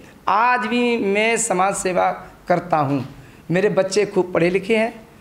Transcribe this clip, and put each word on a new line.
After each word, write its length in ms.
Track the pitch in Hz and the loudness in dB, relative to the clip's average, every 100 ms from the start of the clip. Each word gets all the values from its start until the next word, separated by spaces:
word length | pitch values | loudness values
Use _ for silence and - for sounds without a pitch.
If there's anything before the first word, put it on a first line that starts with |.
| - - - | -20 -8 -2
आज 320 | 196 240 247 | 2 2 2
भी 380 | 220 240 240 233 | 0 0 2 0
मैं 400 | 196 202 220 226 | 0 0 2 0
समाज 380 | - 185 190 190 | 0 0 0 -2
सेवा 340 | 185 185 185 185 - - - | -2 0 0 -2 -10 -8 -2
करता 300 | 175 - 156 | -2 0 0
हूँ। 280 | 139 139 - - - - - | 0 -2 -4 -12 -20 -14 -4
मेरे 180 | 170 202 | 0 2
बच्चे 360 | 175 185 202 202 | 2 0 0 0
खूब 260 | 185 180 | 0 -2
पढ़े 160 | 175 170 | 0 0
लिखे 280 | 185 185 226 | 0 0 0
हैं, 160 | 226 - - - | 0 -6 -20 -20